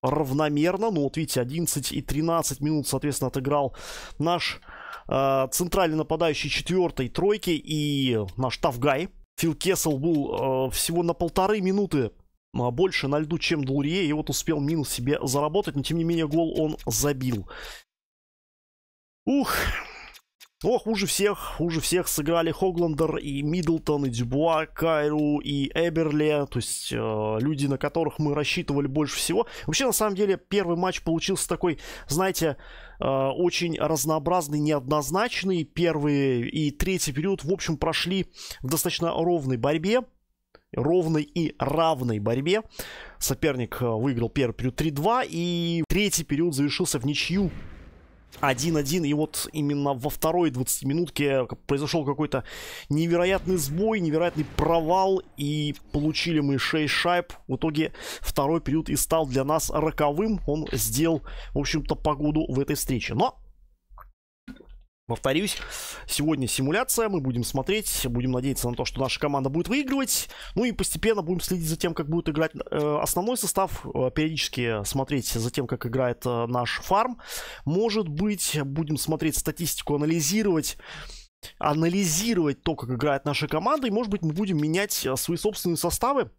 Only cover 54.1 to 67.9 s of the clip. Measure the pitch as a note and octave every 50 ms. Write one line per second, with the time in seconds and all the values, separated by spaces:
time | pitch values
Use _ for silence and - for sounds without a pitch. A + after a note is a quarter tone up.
54.1 | D3 D#3+ E3+ F3 - D3+ D3+ C3+ - - D3+ D#3 E3 E3 D#3+ D#3 F3 F#3+ F#3+ F#3+
55.1 | G3 F#3 - - - - D3 C#3+ D3 D3+ D3 D3 C#3 - - - - D3 D3 D#3
56.1 | D3+ - - E3+ E3 D#3 D3 C#3 C#3 C3 - - - D#3+ D3+ C#3+ - - - E3+
57.1 | F3 F3 F3 - - - - - C3 - - D#3+ D3+ D3 D#3 - - - - -
58.1 | - - - - - - C#3+ C#3 D#3+ E3+ - - C3+ D#3+ - - D3 C3 - -
59.1 | E3 E3 D#3+ C#3 B2 C3+ C3+ C#3 D3+ D#3+ - - - D#3 D3+ D#3+ D#3 - D3+ D3
60.1 | C#3+ D3+ G#3 A3+ A3 F3+ - - C#3+ D#3 D#3 - - B2+ G#2+ A2 A2 B2 D#3 E3
61.1 | E3 D3 - - - - - - - C#3+ C#3+ - - D#3+ C#3 - D3+ - - D#3
62.1 | D3 C#3 D3 D3 D3+ D#3 D#3 - C3 C3 C#3 - D3+ C#3 - - C3+ A2+ - -
63.1 | G#2 A2+ F#3+ B3+ - - - - - _ - - _ _ _ _ - - - -
64.1 | _ _ _ _ _ _ _ - - - - - - - - _ _ _ _ -
65.1 | A#2+ - - C3+ C3+ D#3+ G3+ G3+ - - - - - - - - - - - -
66.1 | - - C#3+ D#3 D#3 C#3 C3 A#2 - - C3 C3+ D#3 G#3 B3+ - - - A3+ G#3+
67.1 | G3 E3+ C3+ C3 B2 A#2+ A#2+ - - C3+ C3 - G#3 A3 G#3+ -